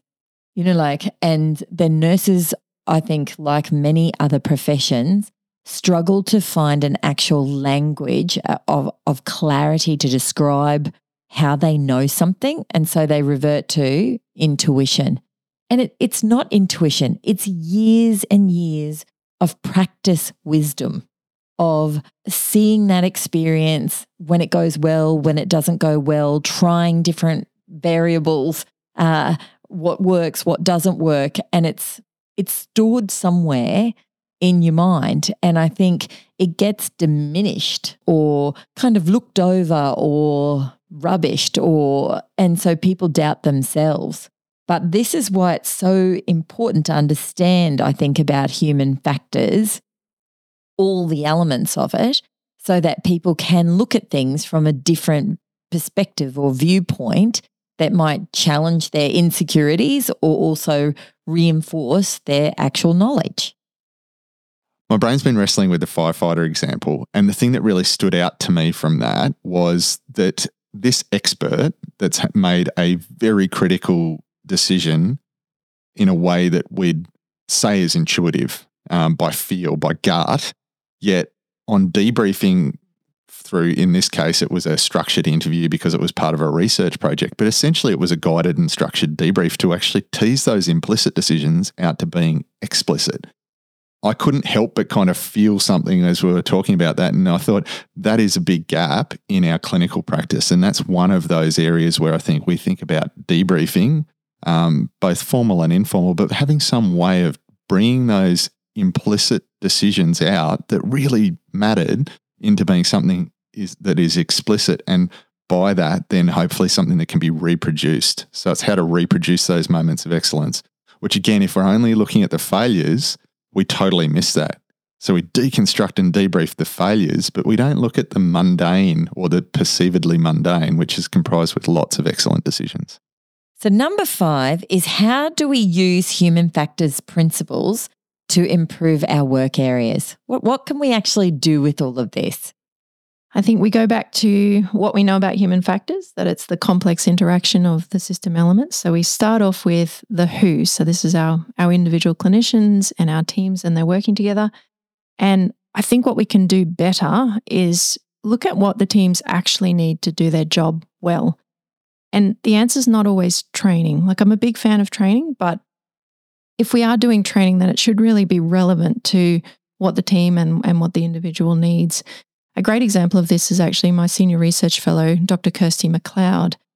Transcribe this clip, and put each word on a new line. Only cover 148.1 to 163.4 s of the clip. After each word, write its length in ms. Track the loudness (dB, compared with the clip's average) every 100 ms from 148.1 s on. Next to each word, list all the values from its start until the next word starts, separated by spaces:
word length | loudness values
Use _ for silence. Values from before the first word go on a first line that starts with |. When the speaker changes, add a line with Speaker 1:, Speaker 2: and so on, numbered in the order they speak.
| -8 -4 0
Speaker 3:
elements. 420 | 4 4 2 -4
So 140 | -2
we 120 | 0
start 380 | 0 0 0 2
off 240 | 0 0 0
with 380 | 0 -2 -6 -8
the 180 | -2 0
who. 380 | 2 2 2 0
So 180 | 0
this 200 | 0 0 0
is 100 | 0
our, 300 | 2 0 -4 -2
our 140 | 2
individual 440 | 2 2 2 0 0
clinicians 760 | 2 2 2 2 4 4 0 -2
and 120 | -2
our 140 | 0
teams, 400 | -2 -2 -2 -2
and 120 | -2 0
they're 100 | 0
working 300 | 0 0 0
together. 360 | 0 0 -2 -4 _ _ _ _ _ -2
And 340 | 2 2 2 -4 _
I 80 | -6
think 240 | 0 2 2
what 100 | 0
we 100 | 2
can 220 | 4 4
do 180 | 4 2
better 760 | 0 0 0 0 0 0 -2 -4
is 520 | 0 0 0 -2 -4 _ _
look 220 | -4 -2 0
at 120 | 0
what 200 | 0 0
the 80 | 2
teams 360 | 2 2 0 -2
actually 480 | -4 -2 -2 0
need 280 | 2 0 -2
to 80 | -4
do 180 | 0 0
their 160 | 0 0
job 400 | 0 0 -2 -8 _
well. 380 | -4 0 -2 -4 _ _ _ _ _ _ _
And 240 | 0 2 0
the 120 | 2 2
answer's 320 | 2 0 2
not 180 | 2 2
always 360 | 2 0 -2